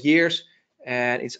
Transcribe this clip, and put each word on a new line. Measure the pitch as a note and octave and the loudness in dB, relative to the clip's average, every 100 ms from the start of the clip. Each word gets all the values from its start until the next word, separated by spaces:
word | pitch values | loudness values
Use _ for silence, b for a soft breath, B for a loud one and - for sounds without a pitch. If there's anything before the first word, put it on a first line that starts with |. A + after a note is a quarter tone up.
years, | C3+ D#3+ E3+ E3 b b _ _ | 2 4 2 -2 b b _ _
and | - B2 B2 B2 | -8 -2 -2 -2
it's | B2+ - | -6 -4